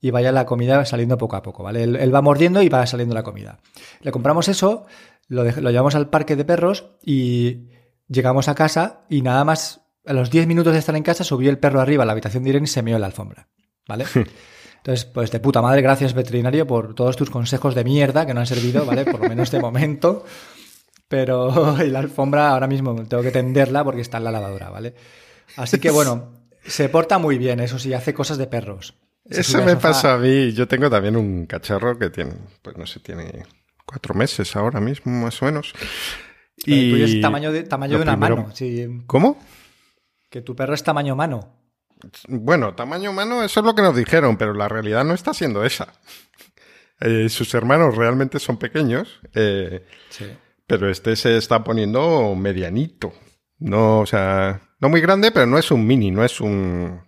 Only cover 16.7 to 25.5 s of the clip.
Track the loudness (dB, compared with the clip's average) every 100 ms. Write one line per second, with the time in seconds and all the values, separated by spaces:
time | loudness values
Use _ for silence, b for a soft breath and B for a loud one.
16.7 | -2 -2 -2 -2 0 -4 -4 -4 -2 0
17.7 | 0 2 2 2 2 0 -2 -2 -2 0
18.7 | 0 0 0 -2 0 -2 0 -2 -2 -2
19.7 | 0 0 2 0 0 B B B B B
20.7 | B B _ _ -2 0 0 0 2 2
21.7 | 2 0 0 -4 -2 0 2 4 2 0
22.7 | -2 -2 -4 -4 -2 0 -2 0 2 2
23.7 | 2 -2 -4 -8 -6 -6 -6 -6 -10 -12
24.7 | -12 -14 -14 b b b b b